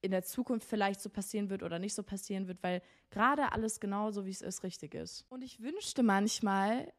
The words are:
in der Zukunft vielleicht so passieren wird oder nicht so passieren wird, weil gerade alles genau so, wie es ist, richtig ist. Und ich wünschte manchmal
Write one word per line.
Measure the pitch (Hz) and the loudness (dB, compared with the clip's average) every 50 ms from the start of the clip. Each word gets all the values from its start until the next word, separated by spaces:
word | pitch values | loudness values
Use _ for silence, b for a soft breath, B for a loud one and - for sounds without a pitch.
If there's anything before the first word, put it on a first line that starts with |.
| - | 0
in | 190 | 2
der | 190 185 185 | 2 2 0
Zukunft | - - - 247 - 254 220 - - | 0 -4 -4 0 0 0 -2 0 -2
vielleicht | - 214 196 196 196 196 | 0 2 2 2 2 0
so | - 208 | -6 -8
passieren | - - 190 - - 214 202 196 | -6 -6 -6 -2 -2 -2 -2 0
wird | 196 185 165 | -2 -2 -2
oder | 165 170 170 | -2 -4 -2
nicht | 185 208 - | -4 -4 -4
so | - 202 | -6 -6
passieren | - 202 196 - - 202 190 190 185 | -6 -6 -8 -4 -4 -4 -4 -2 -4
wird, | 185 - - | -6 -4 0
weil | 180 180 180 b b b b b b | 0 0 0 b b b b b b
gerade | - 208 214 254 285 294 285 - - | 2 4 6 6 6 6 4 2 2
alles | - 220 220 - - | 2 0 0 -2 -2
genau | - 202 196 202 214 220 | -2 -2 0 0 0 -2
so, | 208 202 196 | -2 -4 -4
wie | 190 | -6
es | 190 - - | -6 -6 -6
ist, | 175 185 - - | -6 -6 -4 -6
richtig | 185 - - - 151 - | -6 -6 -6 -12 -8 -8
ist. | - 160 180 - - - _ | -8 -8 -8 -10 -14 -14 _
Und | 254 254 254 | -12 -10 -10
ich | 254 - - | -12 -12 -10
wünschte | 220 254 330 415 415 - - - 247 | -8 -6 -6 -6 -6 -4 2 4 6
manchmal | 220 196 196 202 220 - - - 202 196 196 196 202 226 254 285 - - | 6 6 6 6 4 2 2 2 2 4 4 4 2 2 0 -2 -6 -12